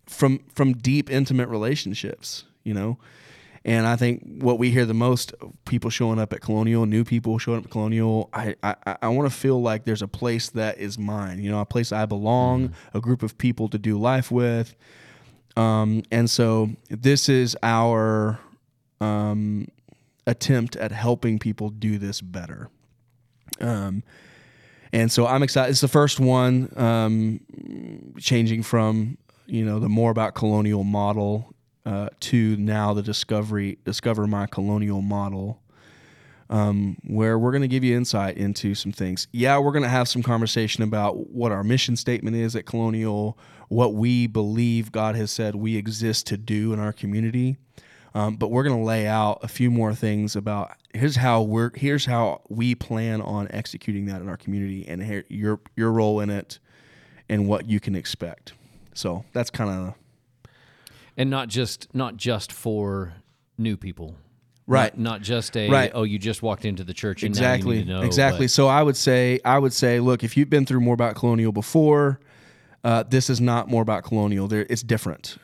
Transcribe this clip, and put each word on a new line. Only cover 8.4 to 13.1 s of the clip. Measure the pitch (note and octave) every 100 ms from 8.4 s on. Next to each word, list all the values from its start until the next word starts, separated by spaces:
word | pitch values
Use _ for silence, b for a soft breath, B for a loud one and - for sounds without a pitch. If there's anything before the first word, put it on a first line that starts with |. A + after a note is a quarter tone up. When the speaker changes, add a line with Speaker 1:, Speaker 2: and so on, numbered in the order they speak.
| A2+ -
Speaker 1:
I, | G2+ G2 -
I, | F#2
I | A2+
wanna | B2 C#3+
feel | - C#3 B2+
like | A#2+ A2 A2+
there's | G#2+
a | G2+
place | - A#2+ A#2 -
that | A2+ G#2+ -
is | G2+ G#2+
mine, | G#2 G#2 G2 F2+
you | G2+
know, | G#2
a | G2+
place | A#2+ A#2
I | G#2+ G#2+
belong, | G2+ G#2+ B2 B2+ B2+ E2+
Speaker 2:
Mm-hmm. | E2 - G2+
Speaker 1:
a |
group | A#2